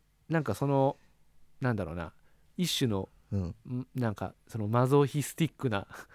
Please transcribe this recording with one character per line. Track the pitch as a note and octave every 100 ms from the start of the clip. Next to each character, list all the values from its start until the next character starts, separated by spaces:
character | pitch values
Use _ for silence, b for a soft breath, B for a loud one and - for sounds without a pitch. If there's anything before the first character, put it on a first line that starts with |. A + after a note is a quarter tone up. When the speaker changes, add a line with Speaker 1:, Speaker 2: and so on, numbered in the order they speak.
| _ _ -
Speaker 1:
な | D#3+
ん |
か | C#3+
そ | - C#3+
の、 | C#3 C3+ - - _ _ - - -
な | C3
ん | G#2+
だ | E2
ろ |
う | F2
な、 | D#2 - - _ _ -
一 | F3 -
種 | B2+
の、 | G2 F#2+ - -
Speaker 2:
う | G2+
ん。 | F2 - -
Speaker 1:
ん、 | B2 C3 C3+
な | A#2
ん | G2+
か | F#2+ - -
そ | A2+
の | G#2
マ | A#2+ B2+
ゾ | C#3+ C#3+
ヒ | D3
ス | - -
テ | D#3+
ィ |
ッ | -
ク | C3
な | G2+ - B B